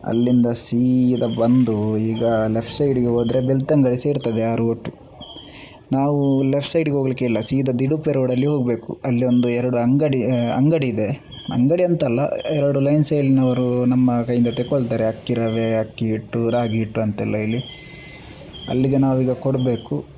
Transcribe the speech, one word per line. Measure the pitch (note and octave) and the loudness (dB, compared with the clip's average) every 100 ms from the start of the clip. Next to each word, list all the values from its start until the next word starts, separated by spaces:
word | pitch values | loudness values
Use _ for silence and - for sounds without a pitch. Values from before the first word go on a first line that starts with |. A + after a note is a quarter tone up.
ಅಲ್ಲಿಂದ | - A#2 A#2+ B2 A#2+ | -2 0 2 4 2
ಸೀದಾ | A#2 - A#2+ B2+ B2+ B2+ B2 A#2+ | -2 -4 0 2 2 2 0 -2
ಬಂದು | A#2 A#2 B2+ A#2+ G#2+ G#2+ G#2+ | 0 2 4 2 0 0 0
ಈಗ | A2 A2 A#2 | -2 -2 0
ಲೆಫ್ಟ್ | A2+ A2 A2 A#2 | 0 0 -2 -4
ಸೈಡಿಗೆ | - D3 B2+ A#2+ | -2 0 0 0
ಹೋದ್ರೆ | A#2 A#2 B2+ | 0 0 0
ಬೆಳ್ತಂಗಡಿ | B2+ C3+ C3 D3+ C3 B2 | 0 0 2 2 2 2
ಸೇರ್ತದೆ | D3 C#3 A#2+ A2+ | -2 -2 -2 -2
ಆ | A2+ | 0
ರೂಟ್. | A#2 A#2 A2 - - - - - - - - - - - | 0 -2 -2 -8 -14 -20 -20 -20 -20 -20 -20 -20 -20 -4
ನಾವು | C3+ C#3+ C#3+ C#3 C3+ | 0 0 2 2 2
ಲೆಫ್ಟ್ | C3+ C#3 C#3 | 2 0 0
ಸೈಡ್ಗೆ | E3 D#3 | 0 0
ಹೋಗ್ಲಿಕ್ಕೆ | C#3+ C3 B2 | 0 0 -2
ಇಲ್ಲ, | B2 A2 | 0 0
ಸೀದಾ | A2 C3+ C#3 | 0 0 0
ದಿಡುಪೆ | A#2+ C3+ D#3 D#3 | 0 0 0 0
ರೋಡಲ್ಲಿ | C#3 C3 B2+ C#3+ | 0 0 2 2
ಹೋಗ್ಬೇಕು. | D3 B2 A#2 - - | 2 0 -2 -4 -8
ಅಲ್ಲಿ | C3+ A#2+ B2+ | -2 0 2
ಒಂದು | B2 A#2+ | 2 2
ಎರಡು | A#2+ B2 B2 | 0 0 0
ಅಂಗಡಿ, | A#2+ C#3+ D3+ C3+ A2+ | 2 2 2 0 0
ಆ, | B2 A#2+ B2 | 0 0 2
ಅಂಗಡಿ | C#3+ E3 C3 | 2 2 0
ಇದೆ, | G#2+ G#2 C#3+ - - - | -2 -2 -4 -10 -14 -6
ಅಂಗಡಿ | A#2+ C3 F3 | 0 2 2
ಅಂತಲ್ಲ, | F3+ E3 C#3+ A#2+ C#3+ - - | 2 2 0 0 -2 -2 -2
ಎರಡು | D3+ C#3+ C#3 | 0 0 2
ಲೈನ್ | C#3 D3+ | 2 2
ಸೇಲ್ನವರು | D3+ D3+ C3+ C3+ B2+ B2 B2+ B2 | 2 2 2 4 2 2 0 2
ನಮ್ಮ | B2 B2+ B2+ A#2+ | 2 4 2 2
ಕೈಯಿಂದ | A#2+ A#2+ A#2+ | 0 2 2
ತೆಕೊಳ್ತಾರೆ, | A2+ A#2+ C#3+ A#2 A2+ A2 | 0 -2 -2 0 0 -2
ಅಕ್ಕಿ | A2 - | -2 -4
ರವೆ, | A#2 A2+ A2+ A2+ A2 | -2 0 0 0 0
ಅಕ್ಕಿ | A2 - A2+ | -2 -4 -2
ಹಿಟ್ಟು, | A2 A2 A#2 A#2 | -2 -4 -2 0
ರಾಗಿ | A#2+ A#2 A2 | 0 0 -2
ಹಿಟ್ಟು | A2 A2 | -2 -2
ಅಂತೆಲ್ಲ | A2 G2+ G#2+ G#2+ | -2 -2 -4 -2
ಇಲ್ಲಿ. | G#2+ A#2+ - - - - - - - - - - - | -2 -4 -6 -16 -18 -18 -18 -18 -20 -20 -18 -16 -6
ಅಲ್ಲಿಗೆ | B2+ C3 C3+ | 0 2 2
ನಾವೀಗ | C3+ C3 B2+ | 2 2 0
ಕೊಡ್ಬೇಕು | B2+ C#3 C3 B2+ A2+ - D3 - | 0 -2 0 0 -2 -4 -8 -8